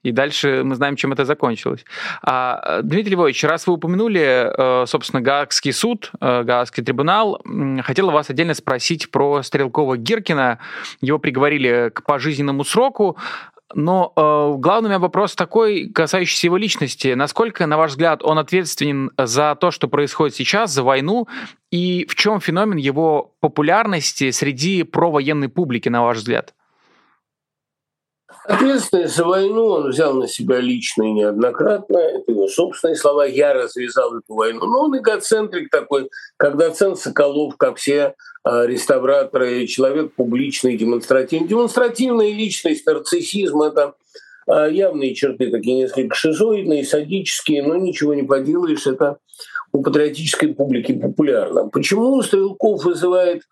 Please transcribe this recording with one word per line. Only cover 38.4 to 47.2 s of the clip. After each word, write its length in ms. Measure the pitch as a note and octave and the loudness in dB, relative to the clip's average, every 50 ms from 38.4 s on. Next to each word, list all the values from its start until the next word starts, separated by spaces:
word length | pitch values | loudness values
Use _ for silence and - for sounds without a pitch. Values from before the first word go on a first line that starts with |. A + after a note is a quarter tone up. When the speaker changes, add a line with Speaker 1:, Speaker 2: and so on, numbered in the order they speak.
| _ | _
Speaker 2:
а, 220 | - A#2+ A#2+ A#2+ | 0 2 2 2
реставраторы, 1000 | A#2+ B2 A#2+ - - C#3 B2+ B2+ C3 C#3 C#3+ C3+ - - C3 B2+ B2 B2 B2 B2 | 0 0 -4 0 2 2 2 4 2 2 2 2 0 0 0 0 0 0 -2 -4
человек 480 | A#2 - C3 C3 C3 C#3 D#3 D#3 D#3 _ | -4 0 0 0 2 2 0 -4 -4 _
публичный, 640 | - B2+ A#2 A#2 B2+ C#3 C#3+ C3+ - - B2+ A#2+ | -2 -2 0 0 -2 -2 -2 -4 -2 0 0 0
демонстративный. 680 | G#2+ A2 A#2 A#2+ A#2 A2+ - C3 C3 C3 C3 D#3+ D#3+ E3 E3 | 0 0 0 0 -2 0 2 2 2 2 0 -2 -2 0 2
Демонстративная 840 | G#3+ A#3 A#3+ A3+ - B3+ B3+ A#3 A#3 - B3+ B3+ A#3+ A3+ G#3+ G#3 | 2 2 2 2 2 2 2 2 0 0 0 0 2 2 2 2
личность, 520 | G#3 G#3 A3 G3+ - - - E3 D3+ - - | 0 -2 -4 -4 -4 -2 0 0 -2 0 0
нарциссизм — 760 | D#3+ D3+ C#3+ D3+ - F3+ F3 E3+ - - G3+ G3 D#3+ C#3+ D3+ | 0 0 0 -2 -2 -2 -2 -2 -2 -2 -2 -2 0 2 2
это, 320 | D3+ D3+ D3+ D3+ C#3+ C#3+ - _ _ _ _ - - _ - _ _ - | 0 2 2 0 0 0 -2 _ _ _ _ -20 -20 _ -20 _ _ 2
а, 180 | - D#3 D3+ D#3 | 2 2 2 2
явные 460 | D#3 F#3 G3 F#3 D#3+ D3 C3+ C3 A#2+ | 2 2 2 2 0 0 -2 -4 -2
черты 360 | - C#3+ C#3 B2+ - B2+ A2+ | 0 -2 -2 0 -2 -2 -2
такие 260 | A2+ A#2 - A#2+ B2+ | -2 -2 0 0 0
несколько 380 | C3 C3 C3 - C3+ B2 A2+ - | 0 0 0 -2 -4 -2 -2 -4
шизоидные, 680 | - - D#3+ D#3+ D#3 G#3+ A3+ G#3+ G3+ F#3+ E3+ D3+ C#3+ C#3 | 0 0 0 2 2 2 2 2 0 0 0 0 0 0
садические, 800 | C3+ - D3+ D3+ D3 F#3+ F#3+ | 0 -2 -2 -2 -2 -4 -4